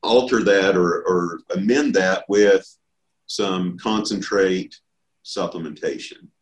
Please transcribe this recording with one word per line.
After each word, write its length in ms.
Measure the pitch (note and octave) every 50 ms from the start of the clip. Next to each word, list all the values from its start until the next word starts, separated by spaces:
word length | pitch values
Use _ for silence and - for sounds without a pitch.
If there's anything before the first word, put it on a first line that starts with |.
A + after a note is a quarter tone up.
alter 420 | - F2+ A2+ B2 B2 B2 C3 A#2 F2
that 320 | F#2+ G2 G2 F#2+ G2 G2
or, 280 | F2+ F2+ F2 E2+ - -
or 360 | F#2+ F#2 F2+ F2 F2 E2+ E2 - _ F#2+
amend 380 | F#2+ F#2+ G#2+ B2 C#3 D3 C#3 G#2
that 320 | F#2+ F#2 F#2 F#2+ F#2+ - _
with 400 | G2+ G2+ G#2 G2+ G2 F#2+ - - - _ _ _ _ _ _ _ _ _ _ _
some 500 | - - G#2+ G2 F#2+ F#2 F2+ F2+ F2 F2+
concentrate 1000 | - A2+ G#2+ G#2+ G#2 - G#2+ G2 G2 - G#2 G2+ F#2+ F#2+ F#2 F#2 F#2 - - - _ _ _ _ _ _ _ _ _
supplementation. 1040 | - - G2+ F#2 E2+ - E2+ E2 D2+ C#2+ - - - - - - - - - - - _ _